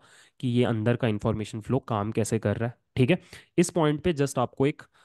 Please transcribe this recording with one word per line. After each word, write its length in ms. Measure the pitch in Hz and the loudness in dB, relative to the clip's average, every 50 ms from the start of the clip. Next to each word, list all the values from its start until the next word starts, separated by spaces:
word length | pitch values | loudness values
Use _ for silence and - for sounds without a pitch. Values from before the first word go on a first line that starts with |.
| _ - - - - _ _ - | _ -14 -20 -20 -20 _ _ -6
कि 80 | - 123 | -4 0
ये 160 | 120 123 123 | 2 2 2
अंदर 320 | 104 117 107 107 120 120 | 2 2 0 2 0 0
का 120 | - 131 113 | 2 0 0
इन्फॉर्मेशन 520 | 104 104 - 117 104 107 104 - - 110 | 0 0 0 -2 -2 -2 -4 -8 -10 -10
फ्लो 180 | 101 - 120 139 | -4 -2 -2 -2
काम 340 | - - 117 104 101 110 | -2 -2 -4 -2 -2 -2
कैसे 260 | 107 113 104 - 117 107 | -2 -2 -2 0 -2 -2
कर 180 | - 104 101 | 0 -2 -2
रहा 120 | 107 117 120 | -2 -4 -6
है, 60 | - _ _ _ - | -6 _ _ _ 0
ठीक 140 | - 127 117 | 2 2 4
है? 120 | 180 - - - - - - _ - - | 2 0 -2 -12 -20 -20 -18 _ 0 0
इस 120 | 180 - | 0 2
पॉइंट 320 | - 180 156 151 147 143 | 2 2 2 2 2 2
पे 100 | - 180 165 | 0 -2 0
just 240 | 139 139 135 - 131 | 0 -2 -2 0 -2
आपको 280 | 120 - - - 135 | -2 -2 0 0 0
एक 160 | 147 151 - - _ _ _ | 0 0 -4 -12 _ _ _